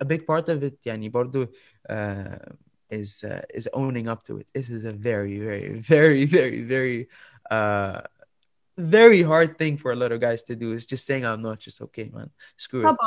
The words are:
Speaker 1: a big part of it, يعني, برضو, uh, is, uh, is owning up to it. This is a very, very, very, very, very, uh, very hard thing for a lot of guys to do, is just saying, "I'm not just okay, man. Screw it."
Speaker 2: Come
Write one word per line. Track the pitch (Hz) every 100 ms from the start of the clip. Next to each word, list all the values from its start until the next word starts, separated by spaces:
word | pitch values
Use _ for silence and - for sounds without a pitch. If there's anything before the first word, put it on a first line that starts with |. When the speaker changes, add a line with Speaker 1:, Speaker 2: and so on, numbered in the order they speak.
Speaker 1:
a | 139
big | 160 160
part | 160 165
of | 156
it, | 139 135
يعني, | 117 113 107
برضو, | 120 123 135 123 - _ _ -
uh, | 107 104 98 95 - - - _ _ _
is, | 107 104 -
uh, | 107 98 -
is | - 113
owning | 131 135 123 113
up | 113 -
to | 104
it. | -
This | 135 123
is | 113
a | 113
very, | 104 117 107 101 101
very, | 107 101 98 107 113 156
very, | 160 139 143
very, | 170 131 113
very, | 117 131 127 117 104 - - _ -
uh, | 110 104 104 98 92 - _ _ _ _ _ _ -
very | 165 214 233 196
hard | 160 160 165 -
thing | 160 147
for | 131
a | 120
lot | 123
of | 117
guys | 120 117
to | - 117
do, | 117
is | 117 -
just | 127 -
saying, | 135 120
"I'm | 110
not | 113 107
just | - - 113
okay, | - 110
man. | 113 - - - -
Screw | - 127
it." | 311
Speaker 2:
Come | 233